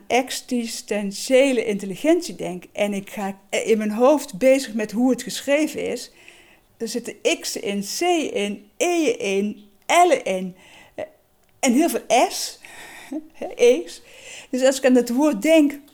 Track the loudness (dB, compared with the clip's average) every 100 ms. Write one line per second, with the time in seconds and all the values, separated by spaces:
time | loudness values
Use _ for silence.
0 | -2 0 0 -6 -6 -6 -6 -10 -6 -6
1 | -6 -8 2 4 4 2 -2 -4 -6 -2
2 | 2 2 0 -8 -8 -10 -10 -4 -4 -4
3 | -8 -8 -8 -8 _ -4 0 0 0 2
4 | 4 4 0 0 4 4 2 -6 -4 0
5 | 0 0 -4 -8 0 0 0 -4 -6 -8
6 | -10 _ -20 -20 _ _ _ -12 -8 -8
7 | -8 -6 -2 -2 -4 -8 -6 -6 -6 -2
8 | 0 0 -2 -4 -4 -6 -12 -4 0 2
9 | 0 -2 -2 -2 -2 -6 -16 _ 0 4
10 | 4 4 0 -4 -6 -12 -20 -20 -18 -14
11 | -14 _ _ _ _ _ 0 2 2 -2
12 | 0 2 2 -2 -10 -12 -20 -20 -20 -20
13 | -12 -12 -12 -12 -10 2 4 4 -2 -14
14 | -20 -20 -20 -20 -8 0 2 4 4 4
15 | 4 2 2 2 4 6 4 0 -14